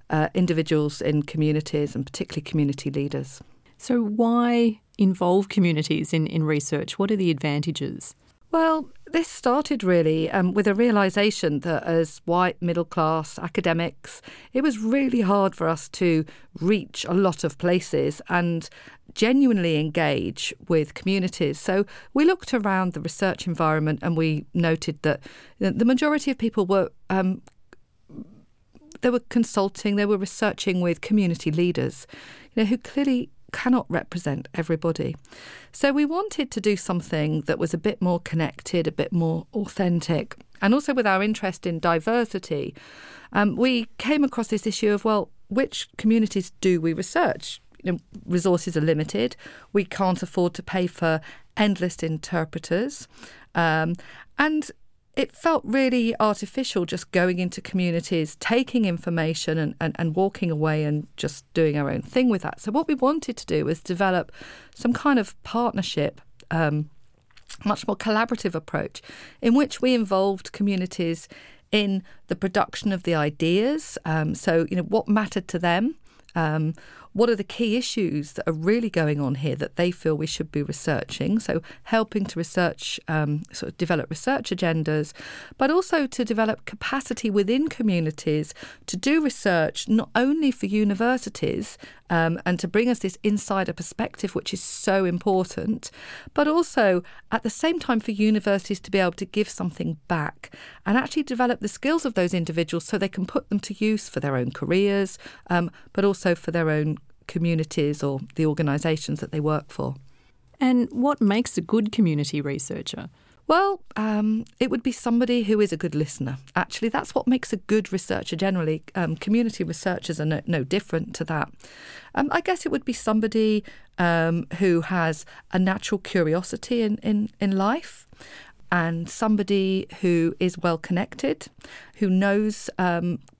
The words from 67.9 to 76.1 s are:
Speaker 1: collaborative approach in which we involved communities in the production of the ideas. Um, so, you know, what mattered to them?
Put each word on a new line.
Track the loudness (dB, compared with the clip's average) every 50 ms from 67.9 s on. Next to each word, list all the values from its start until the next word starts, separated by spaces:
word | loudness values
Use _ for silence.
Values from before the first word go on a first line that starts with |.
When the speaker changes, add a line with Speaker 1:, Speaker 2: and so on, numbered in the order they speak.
| -4
Speaker 1:
collaborative | -2 0 0 2 2 2 0 -2 -2 -2 -2 -4
approach | -4 -8 -4 -4 -4 -4 -4 -8 -14 -18 -18 -20 -20 -20 -20 -14 -2 2
in | 4 4
which | 4 4 2 0 0
we | 2 2 4
involved | 2 2 2 2 2 2 2 0 -2 -6 -12 -4
communities | -2 0 0 0 0 -2 -4 -4 -4 -2 -2 -2 -4 -8 -16 -18 -20 -20 -20 -20 -20 _ 0 2
in | 2 2 2 0 -2 -4 -6 -20 -20 -6 -6
the | -6
production | -2 -2 0 2 0 0 0 -2 -4 -2 -2 -2
of | 0 0
the | 0 2
ideas. | 2 2 0 0 0 0 2 4 4 2 2 0 -2 -4 -6 -10 -8 -4
Um, | -2 0 0 0 0 -2
so, | -2 0 2 2 2 2 2
you | -2
know, | -2 -2
what | 0 0 -2 0 2
mattered | 2 2 2 0 -2 -6 -4 -2
to | -4 0
them? | 2 2 2 2 2 0 -4 -6 _ -20